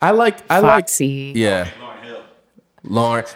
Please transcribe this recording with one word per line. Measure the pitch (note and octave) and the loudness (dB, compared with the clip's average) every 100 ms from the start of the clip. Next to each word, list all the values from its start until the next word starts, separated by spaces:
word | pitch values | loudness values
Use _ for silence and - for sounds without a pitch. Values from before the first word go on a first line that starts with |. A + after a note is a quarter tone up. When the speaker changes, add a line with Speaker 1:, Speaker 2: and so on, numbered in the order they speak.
Speaker 1:
I | E3+ | 0
like, | A3 A#3 - - | 2 2 -2 0
I | F3+ | 2
like | D3+ C#3+ - | 4 4 2
Speaker 2:
Foxy. | - C#3 C#3 C#3 A#2+ | -2 -2 -4 -6 0
Speaker 1:
Yeah. | G#2+ F#2+ F2 - | 0 0 -4 -10
Speaker 3:
Lauryn | - - | -20 -20
Hill. | - - - _ _ _ _ _ - | -18 -18 -20 _ _ _ _ _ -4
Speaker 1:
Lauryn. | A2 A#2 A#2 A2 | 0 0 -2 -4